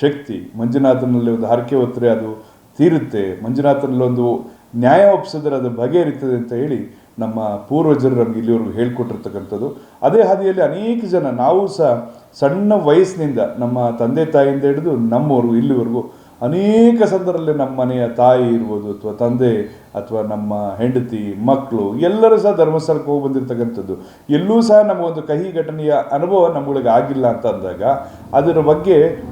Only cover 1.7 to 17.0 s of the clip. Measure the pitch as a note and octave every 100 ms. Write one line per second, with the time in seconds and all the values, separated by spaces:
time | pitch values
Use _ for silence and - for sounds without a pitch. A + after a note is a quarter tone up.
1.7 | C#3 B2 B2 A#2+ A2+ A2 G#2+ - _ _
2.7 | - E3 D#3+ - G#2+ F#2+ F#2 A2 C3+ C#3+
3.7 | C#3 C3+ B2+ B2+ B2 A#2+ - - - _
4.7 | A#2 B2 E3+ G3+ - - D#3 D3 C3+ B2
5.7 | A#2 B2+ F3 D3+ B2 C3 B2 A#2+ A#2+ A2+
6.7 | A#2+ - - _ - A2+ A2 G#2+ G2+ -
7.7 | D3 D#3 B2 C3 A#2+ A2+ A2+ A#2 A2+ G#2
8.7 | G2 B2 B2 A2+ G2+ G#2+ G2 F#2 G#2 C#3
9.7 | - - - C#3 A3 F#3+ F#3+ G3 F#3 D3
10.7 | F3 A3 A#3 G3+ F3+ C#3 A#2+ C3 F#3 G3
11.7 | - C#3+ A#2 - - - - C#3+ F#3 G#3
12.7 | G#3 D3 E3 F#3 F#3 D3+ A#2 G2+ B2+ A#2+
13.7 | B2 A#2+ A#2 A#2 D3 D#3 C#3+ C#3 C#3 C#3
14.7 | C#3+ E3 B2+ A#2 A#2+ D3+ B2+ A#2 A#2 C#3
15.7 | B2+ A2+ A#2+ - - - - B2 F3 G#3
16.7 | A3 A#3 A#3